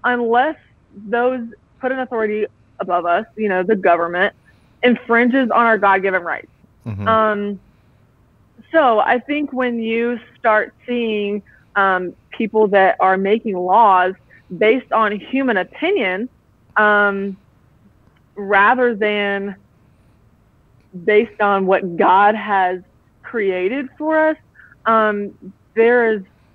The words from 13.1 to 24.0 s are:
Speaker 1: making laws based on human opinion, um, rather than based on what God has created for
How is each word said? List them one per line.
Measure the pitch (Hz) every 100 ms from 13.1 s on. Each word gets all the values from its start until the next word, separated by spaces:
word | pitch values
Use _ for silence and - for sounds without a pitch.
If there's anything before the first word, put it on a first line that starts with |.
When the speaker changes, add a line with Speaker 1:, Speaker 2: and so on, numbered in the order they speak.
| 190
Speaker 1:
making | 190 226 226 185
laws | 180 202 220 185 185 190 _ _ - 180
based | 214 254 -
on | 220 214
human | 208 - 262 269 208
opinion, | 180 - 320 403 196 185 247 _ _ _ _ -
um, | 214 208 202 196 196 190 _ _ _ _ _ _ _ _ _ -
rather | 196 202 208 254 247 214
than | 214 208 202 202 202 190 _ _ _ _ _ _ _ _ _ _ _ _ _ 185 175
based | 208 214 -
on | 208 196 190
what | 190 190 170
God | - 185 208
has | 214 208 196 185 185 180 _ _ _
created | - 240 196 185 185 262 269
for | -